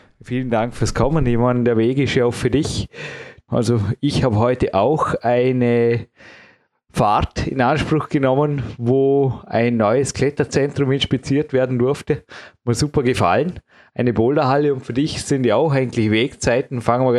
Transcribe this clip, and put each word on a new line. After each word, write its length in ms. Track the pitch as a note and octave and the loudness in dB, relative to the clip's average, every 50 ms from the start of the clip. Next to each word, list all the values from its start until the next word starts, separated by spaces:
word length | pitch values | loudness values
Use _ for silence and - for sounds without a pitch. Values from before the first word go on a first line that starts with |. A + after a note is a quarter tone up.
| - _ _ - | -20 _ _ -20
Vielen 300 | - - B2 B2+ C3 B2+ | -12 -8 -6 -6 -4 -2
Dank 240 | A2+ A2 A2 B2 A#2+ | -2 -2 -2 -2 -4
fürs 180 | - A#2 A2 - | -4 -4 -2 0
Kommen. 320 | - A#2 C3 D3+ E3 C#3+ | 0 0 0 2 2 2
Ich 120 | A#2+ A#2+ A#2 | 2 2 2
meine, 240 | A#2+ B2 B2 B2 A#2+ | 2 2 2 2 0
der 140 | A#2 A#2+ | 0 2
Weg 220 | A2 A2 A#2 C3 C#3 | 2 2 2 2 0
ist 180 | C#3 B2 - | 0 0 0
ja 80 | C#3 B2 | 0 0
auch 100 | A#2+ A#2 | 0 0
für 160 | - - B2 | -2 -2 -2
dich. 380 | G#2+ C3 E3 - - - - - - - - - - - - - - - _ | 0 0 -2 -2 -4 -6 -6 -8 -10 -14 -16 -14 -14 -16 -18 -20 -20 -20 _
Also 340 | - - A#2+ A#2+ G#2 A#2+ A#2 G2+ F#2+ A2+ - | -6 -4 -2 0 0 0 0 0 -2 -2 -2
ich 240 | - D3 C3+ - C3 | -2 -2 0 0 0
habe 160 | C3+ G#2+ G#2 | 0 2 2
heute 340 | A2+ A#2+ B2+ - - - - | 2 2 0 0 -2 -2 0
auch 400 | F#2+ G2+ B2 D#3 D3+ - - - - - | 2 2 2 2 0 0 -2 -4 -2 0
eine 840 | A#2 B2 B2 B2 C3 C3 B2+ B2 A#2+ A#2+ A#2+ A#2 A#2 A#2 A#2 G#2+ - _ _ - - - - - - _ _ _ _ _ _ _ _ | 0 2 2 2 2 0 0 0 2 2 2 2 2 0 -2 -4 -8 _ _ -20 -20 -20 -20 -20 -20 _ _ _ _ _ _ _ _
Fahrt 560 | - - B2+ G#2 G#2+ A#2+ - - - - - | -2 0 2 2 2 2 0 -2 -4 -4 -6
in 140 | - C3+ C3+ | -4 -2 0
Anspruch 480 | B2+ A#2+ D3+ D3+ - - D#3+ D3+ - - | 0 0 0 0 0 0 -2 -2 -2 -2
genommen, 560 | - D3+ C3+ C3 C3 C3+ D3 D3+ D3 C#3 B2 G#2+ G#2 - | -2 0 0 2 2 2 0 0 -2 -4 -6 -8 -8 -4
wo 640 | A#2+ A#2 B2+ C3+ C3+ C#3 C#3 C#3 C#3 C3+ A2+ - - | -2 0 2 2 4 4 2 2 2 0 -2 -4 -8
ein 300 | - - A2 A#2 A#2+ A#2+ | -4 -2 0 0 0 2
neues 380 | A#2 A2 G2+ A2+ C3+ C#3+ C3+ - | 2 2 2 2 2 0 -2 -2
Kletterzentrum 760 | - C3+ C#3 D3 - D3 - - D3 C3+ C#3+ C#3 - C#3+ C3 | -2 -2 -2 0 -2 -2 -2 0 0 0 0 0 -2 0 0
inspiziert 640 | C3 C#3 - - - B2+ - - C#3 C#3+ D#3 D3+ - | 0 0 0 0 -2 -2 -2 0 -2 -2 0 0 0
werden 260 | C3 C3 B2+ C3 A#2+ | 0 0 0 0 0
durfte. 460 | A#2+ B2+ C#3+ - - - D3+ C3+ - - - - - - - _ - | 0 0 0 -2 -2 -4 -4 -4 -6 -12 -20 -20 -20 -20 -20 _ -4
Mir 100 | A#2+ A#2+ | -2 0
super 300 | A2+ - D3 - D3+ C3+ | 0 0 0 0 0 0
gefallen. 560 | B2 B2+ - G2+ F2 F2+ A2 D3 F3+ F3 - - _ _ - - _ - | 0 2 2 2 2 2 2 0 -2 -4 -10 -14 _ _ -20 -20 _ -6
Eine 180 | - B2 B2 A2+ | -2 -2 0 2
Boulderhalle, 600 | G#2+ A2+ A#2+ C#3+ D#3 D3 B2+ C3+ C#3+ D3 D3 C#3+ | 2 2 2 2 2 2 2 2 2 2 0 0
und 100 | C3 - | -2 -4
für 100 | - A#2+ | -6 -2
dich 280 | B2 C#3+ B2 - - - | -2 -2 -2 -2 -6 -4
sind 240 | - D3+ C3+ C3 | -2 -2 0 2
ja 80 | A#2 G2+ | 2 2
auch 180 | A2 D3+ E3 C#3 | 2 2 2 2
eigentlich 380 | C3+ C3 A#2+ - A#2+ A2 G#2+ | 0 0 -2 -2 0 0 2
Wegzeiten. 680 | G#2 A2 A#2 C#3 - - - - A#2+ B2+ C#3 - C#3+ A#2+ | 2 2 0 0 -4 -4 -2 0 0 0 0 -2 -6 -6
Fangen 260 | A2 - A#2 B2 C3 | -2 0 0 2 2
wir 60 | C3 A#2+ | 2 2